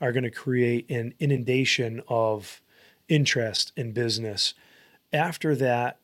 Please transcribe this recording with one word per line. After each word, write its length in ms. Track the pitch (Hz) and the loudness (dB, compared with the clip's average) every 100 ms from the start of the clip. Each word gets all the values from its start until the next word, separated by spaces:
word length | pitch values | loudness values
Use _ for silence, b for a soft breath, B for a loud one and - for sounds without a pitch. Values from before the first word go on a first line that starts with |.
are 120 | 135 | -2
gonna 180 | 120 123 | 0 -2
create 600 | - - 127 123 120 - | -4 -2 2 4 2 -2
an 240 | 127 117 - | -4 -6 -2
inundation 800 | 147 139 120 127 131 - 120 113 - | 0 2 2 2 2 0 -2 -6 -2
of 520 | 117 113 107 101 - b b b b - | 0 2 0 -6 -18 b b b b 0
interest 640 | 156 135 - 113 101 - - | 2 4 0 -2 -2 -4 -6
in 160 | 120 | -6
business. 640 | 110 120 107 113 101 - - b b b b _ | -2 -2 -2 -4 -4 -4 -6 b b b b _
After 420 | 151 170 165 165 139 | -2 -2 -2 -2 2
that, 440 | 131 120 120 - | 2 2 0 -6